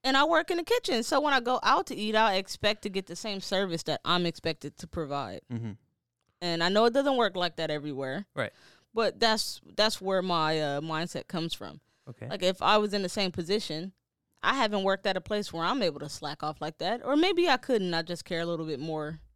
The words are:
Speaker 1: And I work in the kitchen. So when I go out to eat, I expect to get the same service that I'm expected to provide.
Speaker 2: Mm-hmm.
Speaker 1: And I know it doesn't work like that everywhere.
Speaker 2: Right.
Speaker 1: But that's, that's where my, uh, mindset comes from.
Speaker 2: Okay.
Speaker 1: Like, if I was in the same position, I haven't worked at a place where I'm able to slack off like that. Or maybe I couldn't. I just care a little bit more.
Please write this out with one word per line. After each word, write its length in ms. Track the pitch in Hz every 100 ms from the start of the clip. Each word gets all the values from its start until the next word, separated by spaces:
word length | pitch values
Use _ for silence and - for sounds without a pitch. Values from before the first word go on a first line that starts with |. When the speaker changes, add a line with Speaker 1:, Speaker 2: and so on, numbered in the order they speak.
Speaker 1:
And 120 | 262 269
I 60 |
work 280 | 302 330 339
in 60 | 349
the 60 |
kitchen. 400 | 330 480 - 233
So 160 | 226 294
when 140 | 294
I 60 | 262
go 180 | 240 254
out 240 | - 294 311
to 80 | -
eat, 200 | 214 214
I 200 | 220 190
expect 480 | 190 - 208 214
to 60 | 226
get 180 | 190 185
the 80 | 170
same 260 | 220 196
service 420 | - 190 196 165
that 180 | - 147 -
I'm 200 | 175 175
expected 520 | - - - 151 -
to 100 | 175
provide. 540 | - 147 143 113 92 _
Speaker 2:
Mm-hmm. 200 | 120 113 - _ _ _ _ _ _
Speaker 1:
And 220 | 175 170
I 60 | 170
know 160 | 208 233
it 80 |
doesn't 240 | 247 277 254
work 180 | 214 185
like 200 | 175 165
that 120 | 160
everywhere. 540 | 151 147 135 135 147 208 151
Speaker 2:
Right. 160 | 110 _ - _ _
Speaker 1:
But 260 | 220 214 -
that's, 400 | 233 214 - - - -
that's 240 | 214 -
where 220 | 190 190
my, 380 | 185 170 156 160
uh, 200 | 151 143
mindset 460 | 160 156 175 143 -
comes 260 | 175 160
from. 280 | - 98 143 _ _ -
Speaker 2:
Okay. 180 | 120 117
Speaker 1:
Like, 140 | 202
if 180 | 180 185
I 160 | 151 214
was 160 | 208
in 80 | 202
the 80 | 185
same 220 | 214 190
position, 600 | 185 170 208 - 156 190 _ _ _ _ _
I 100 | 220
haven't 300 | 262 220 208
worked 240 | 190 190 202
at 100 | 190
a 40 |
place 300 | - 208 202
where 140 | 165 165
I'm 160 | 262
able 180 | 185 143
to 60 | 151
slack 340 | - 147 147
off 180 | 151 151
like 160 | 156 -
that. 240 | 170 240
Or 120 | - 294
maybe 320 | 359 349 349
I 80 | 247
couldn't. 360 | - 233 180
I 100 | 165
just 200 | 165 175 -
care 160 | 165
a 40 | 170
little 200 | 170 160
bit 140 | 135
more. 400 | 160 156 151 156 -